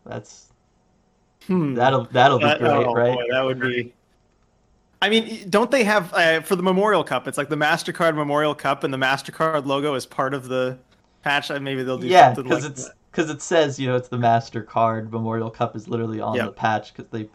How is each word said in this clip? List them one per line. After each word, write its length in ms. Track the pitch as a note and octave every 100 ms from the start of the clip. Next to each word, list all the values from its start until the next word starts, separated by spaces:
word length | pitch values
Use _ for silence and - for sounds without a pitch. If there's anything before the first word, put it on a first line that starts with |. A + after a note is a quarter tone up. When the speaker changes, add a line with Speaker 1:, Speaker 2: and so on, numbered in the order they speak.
| -
Speaker 1:
That's 440 | A#2 A#2 - _ _ _ _ _ _ _ _ _ _ -
Speaker 2:
Hmm. 260 | F#3 D3+
Speaker 1:
that'll, 320 | B2 C3 C3+ A#2
that'll 340 | B2+ C3+ B2+
be 60 | D3
Speaker 2:
That, 140 | D3+
Speaker 1:
great, 120 | A#2+
Speaker 2:
oh, 220 | C#3+ B2
Speaker 1:
right? 220 | A#2 A#2+ B2+
Speaker 2:
boy, 80 | A#2+
that 100 | B2+
would 160 | C3 B2+
be. 340 | B2+ B2 A#2+ - _ _ _ _ _ _ _ _ _ _
I 80 | G3
mean, 400 | A3 A3+ A3 F#3+
don't 200 | G#3 A#3
they 140 | C#4
have, 300 | G#3 G#3 F3
uh, 260 | F#3+ E3 D#3+
for 160 | D3+ F#3+
the 80 |
Memorial 400 | F3+ F#3 G#3 F#3+
Cup, 240 | C#3+ B2+ C3+
it's 100 | C3+
like 120 | C#3
the 80 | D3+
MasterCard 580 | D3+ D#3+ - E3 E3+ D3+
Memorial 400 | D3 D3 D3+ D3
Cup 300 | C#3 C#3 D#3+
and 80 |
the 40 | C3
MasterCard 680 | C3 C3+ - - D#3+ D#3 C3+
logo 280 | C#3 D3 C3+
is 100 | -
part 280 | - C3+
of 140 | C#3 B2
the 300 | B2+ B2+ B2+ _ _ _ _
patch, 260 | D3 C#3+ C#3+
uh, 100 | C#3+
maybe 220 | C#3 C3+
they'll 140 | B2+ C3
do 100 | B2
Speaker 1:
Yeah, 260 | F3+ C#3
Speaker 2:
something 180 | A#2+ B2+
Speaker 1:
'cause 120 | D#3
Speaker 2:
like 80 | D3+
Speaker 1:
it's, 140 | C3+ -
Speaker 2:
that. 80 | - _
Speaker 1:
'cause 180 | - D#3
it 120 | C#3
says, 380 | - F3 D3 C3
you 80 | C3
know, 80 | B2+
it's 120 | B2+
the 80 | B2
MasterCard 960 | A#2+ A#2 A#2 A#2 - - A2+ A2 A2
Memorial 380 | A2+ A2+ A2+ A2+
Cup 260 | A2+ A#2 A#2
is 120 | G#2
literally 320 | A2+ A2+ A2
on 140 | G#2 A#2+
Speaker 2:
Yep. 100 | A2+
Speaker 1:
the 60 |
patch 420 | - A2+ G#2+ -
'cause 120 | - A#2+
they, 180 | A2+ G#2+